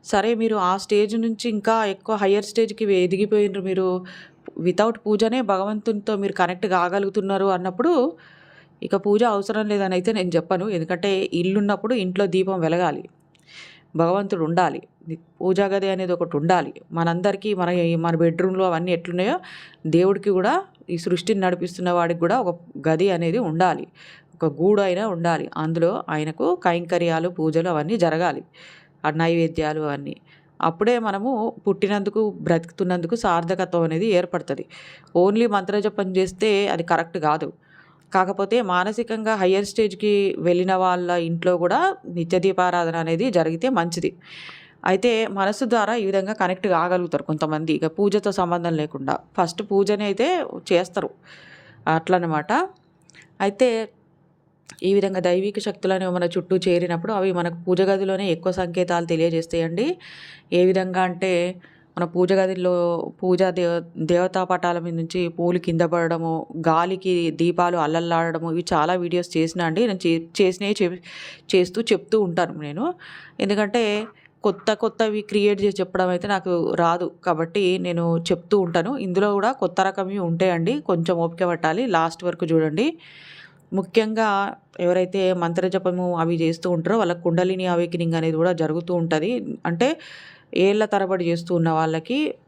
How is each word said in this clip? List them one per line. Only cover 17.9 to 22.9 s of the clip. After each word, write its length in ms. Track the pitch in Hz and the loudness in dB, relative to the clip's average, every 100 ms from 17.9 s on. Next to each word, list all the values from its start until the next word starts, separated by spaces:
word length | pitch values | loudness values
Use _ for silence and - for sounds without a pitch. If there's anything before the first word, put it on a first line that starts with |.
| 165 | 2
మన 200 | 170 165 | 0 2
బెడ్‌రూమ్‌లో 480 | 170 165 180 185 | 2 2 0 2
అవన్నీ 280 | 185 165 175 | 0 0 0
ఎట్లున్నాయో 480 | 175 175 175 196 349 - - - - 160 | -2 -2 -2 0 -2 -6 -20 -20 -8 0
దేవుడికి 440 | 165 185 196 196 | 4 4 2 2
కూడా, 320 | 190 190 330 - _ - | 2 2 0 -4 _ -8
ఈ 80 | 175 | -6
సృష్టిని 420 | 170 180 - 208 | -2 -2 0 0
నడిపిస్తున్న 500 | 185 180 185 175 180 | 2 0 -4 -4 0
వాడికి 300 | 175 170 170 | 2 2 0
కూడా 200 | 170 240 | 2 2
ఒక 200 | 190 170 - - | 0 -4 -10 -4
గది 220 | 147 | 0